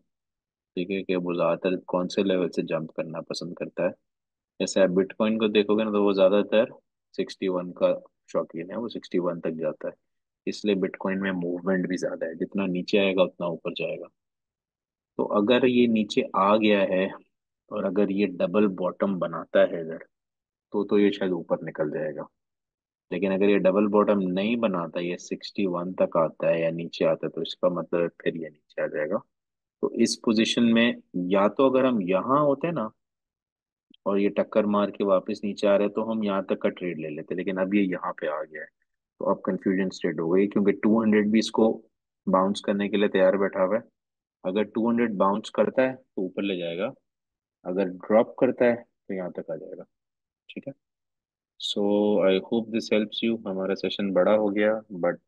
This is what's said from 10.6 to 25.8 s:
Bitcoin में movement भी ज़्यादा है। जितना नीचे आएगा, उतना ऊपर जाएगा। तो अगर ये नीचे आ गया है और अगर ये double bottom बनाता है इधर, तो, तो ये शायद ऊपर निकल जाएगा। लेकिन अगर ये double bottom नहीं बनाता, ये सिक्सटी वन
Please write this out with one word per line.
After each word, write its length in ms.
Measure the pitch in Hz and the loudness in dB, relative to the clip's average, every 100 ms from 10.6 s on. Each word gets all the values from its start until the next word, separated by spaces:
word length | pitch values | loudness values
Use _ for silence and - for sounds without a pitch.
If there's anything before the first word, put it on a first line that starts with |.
| 104 | -2
Bitcoin 420 | 98 92 - 98 95 | 0 -2 -4 -4 -4
में 140 | 98 | -4
movement 540 | 92 87 87 87 92 87 | -4 -4 -4 -2 0 0
भी 80 | 90 | -4
ज़्यादा 300 | 82 90 82 | -4 -4 -8
है। 80 | |
जितना 320 | 80 92 101 98 | -6 -6 -4 -2
नीचे 320 | 90 90 104 | -4 0 2
आएगा, 240 | 98 95 | 2 2
उतना 240 | 90 - 87 | 0 0 -6
ऊपर 260 | 80 - | -6 -8
जाएगा। 340 | - - - - _ _ _ _ _ _ _ _ _ _ - | -6 -6 -8 -12 _ _ _ _ _ _ _ _ _ _ -6
तो 60 | |
अगर 420 | 127 104 104 123 127 | 0 2 4 4 6
ये 200 | 123 120 | 4 4
नीचे 440 | 110 104 - - - | 4 2 0 0 2
आ 200 | 95 107 | 4 4
गया 240 | 107 101 | 6 4
है 300 | 95 92 98 - - _ _ _ _ | 4 2 0 -4 -18 _ _ _ _
और 120 | 104 | -6
अगर 260 | 98 92 101 | -2 0 0
ये 160 | 98 101 | 0 -2
double 400 | 87 92 101 107 | -2 0 2 2
bottom 480 | 90 107 - 101 92 | 0 -4 -2 -2 -2
बनाता 420 | 85 82 85 101 | -4 -6 0 4
है 200 | 92 87 | 4 2
इधर, 240 | 80 80 - _ _ _ _ _ _ | -8 -10 -14 _ _ _ _ _ _
तो, 120 | 104 | -4
तो 140 | 101 104 | 2 4
ये 120 | 101 | 4
शायद 200 | 101 95 | 2 -2
ऊपर 300 | 87 82 90 | -2 -2 -4
निकल 280 | 80 - 76 | -4 -4 -4
जाएगा। 360 | 76 78 73 78 _ _ _ _ _ _ _ _ | -4 -6 -6 -12 _ _ _ _ _ _ _ _
लेकिन 200 | 90 98 | -4 0
अगर 160 | 95 101 | 2 4
ये 100 | 101 | 4
double 280 | 90 95 107 | 4 2 4
bottom 320 | 104 104 104 | 4 4 2
नहीं 380 | 92 92 104 120 | 0 0 0 0
बनाता, 440 | 113 90 85 87 | 0 -2 -4 -4
ये 160 | 87 87 | -6 -6
सिक्सटी 500 | - 92 - - 98 | -8 -10 -8 -4 -2
वन 260 | 87 | -2